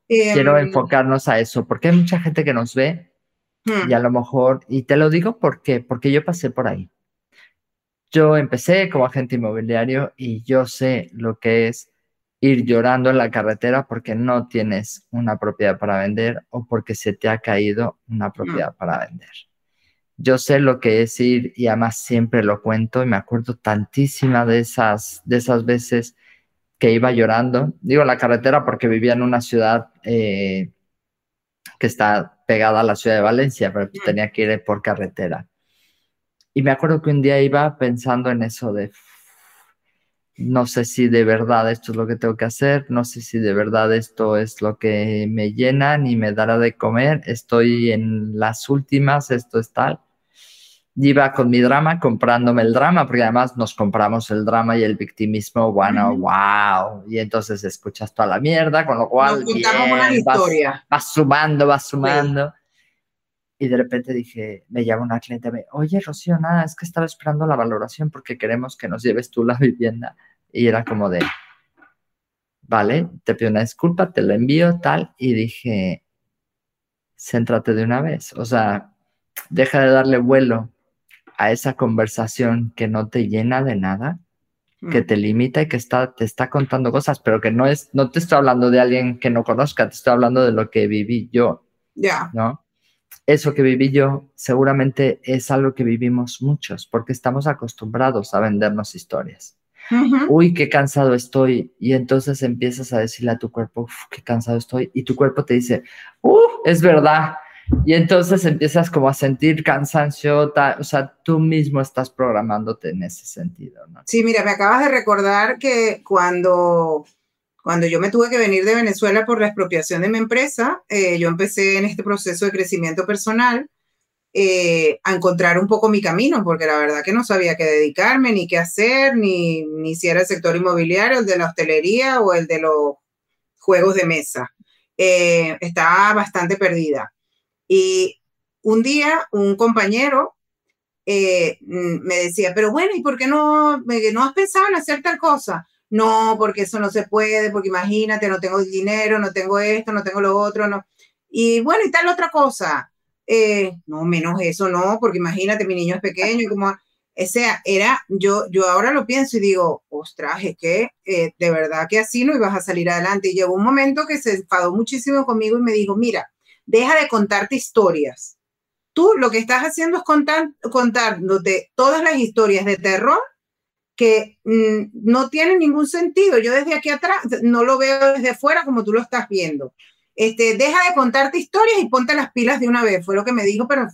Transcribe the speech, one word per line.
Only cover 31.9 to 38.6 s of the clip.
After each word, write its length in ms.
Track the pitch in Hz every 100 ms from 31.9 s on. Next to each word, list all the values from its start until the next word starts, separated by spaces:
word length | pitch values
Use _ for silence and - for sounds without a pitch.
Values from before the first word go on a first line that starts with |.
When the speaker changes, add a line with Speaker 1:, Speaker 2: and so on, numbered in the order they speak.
| - 107 104 87 _ -
Speaker 2:
pegada 340 | 110 110 110
a 40 |
la 100 | 113
ciudad 220 | 104 117 110
de 60 |
Valencia, 500 | 104 120 139 - 98
pero 180 | 98 98
pues 120 | 98
Speaker 1:
Hmm. 40 | 101
Speaker 2:
tenía 240 | 101 107
que 120 | -
ir 220 | 107 107
por 180 | - 104
carretera. 640 | - 101 92 - 92 78 - _ _ _ _ _ _ _ _ _ _
Y 80 | -
me 80 | 135
acuerdo 300 | 135 160 156
que 100 | 151
un 120 | 143
día 180 | 139 139
iba 380 | 139 143 151 147
pensando 520 | 127 120 131 123 127
en 120 | 120
eso 300 | 110 -